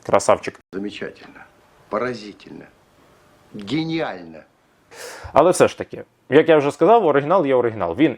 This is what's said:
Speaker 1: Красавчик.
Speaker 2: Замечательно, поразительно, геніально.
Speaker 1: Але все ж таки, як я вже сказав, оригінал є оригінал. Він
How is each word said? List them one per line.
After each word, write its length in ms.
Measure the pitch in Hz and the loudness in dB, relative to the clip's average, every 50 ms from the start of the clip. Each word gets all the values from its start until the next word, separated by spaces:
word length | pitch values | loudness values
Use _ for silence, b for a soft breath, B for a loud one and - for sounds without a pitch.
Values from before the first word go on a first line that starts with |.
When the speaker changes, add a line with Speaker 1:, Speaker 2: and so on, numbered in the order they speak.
| - | -2
Speaker 1:
Красавчик. 540 | - - - - - 101 - - 101 - - _ _ - | 0 0 2 4 2 2 2 0 -6 -12 -14 _ _ -12
Speaker 2:
Замечательно, 640 | 98 101 104 92 - 127 - - - - - - - - - _ _ _ _ _ _ _ _ | -10 -10 -10 -10 -10 -12 -14 -14 -16 -20 -20 -20 -20 -20 -20 _ _ _ _ _ _ _ _
поразительно, 760 | - 107 120 127 123 107 104 104 90 - - - 78 78 76 - _ _ _ _ _ _ _ _ _ _ _ _ _ _ _ _ - 107 101 98 | -6 -4 -4 -6 -8 -10 -14 -18 -20 -20 -20 -20 -20 -20 -20 -20 _ _ _ _ _ _ _ _ _ _ _ _ _ _ _ _ -16 -14 -8 -6
геніально. 680 | 131 160 160 165 160 165 151 120 95 90 85 82 80 76 - _ _ _ _ _ _ _ _ _ B B B B B B B B - | -4 -4 -4 -4 -4 -6 -6 -6 -8 -12 -14 -18 -20 -20 -20 _ _ _ _ _ _ _ _ _ B B B B B B B B 2
Speaker 1:
Але 180 | 131 151 185 | 4 4 4
все 160 | 170 - 127 | 4 4 2
ж 100 | 104 - | 2 2
таки, 260 | - 95 - - - - - _ _ _ - | -4 -12 -12 -14 -16 -18 -20 _ _ _ 2
як 200 | 127 151 156 165 | 4 4 6 6
я 80 | 160 | 4
вже 140 | 151 139 143 | 4 4 0
сказав, 340 | 135 - 165 185 226 233 202 | 0 2 4 4 4 4 4
оригінал 400 | 156 135 139 139 147 180 196 156 | 2 2 0 0 0 0 0 2
є 100 | 135 131 | 2 2
оригінал. 400 | 123 120 117 107 104 90 85 85 | 2 0 0 -2 -4 -4 -4 0
Він 220 | 104 156 147 113 | 0 0 0 0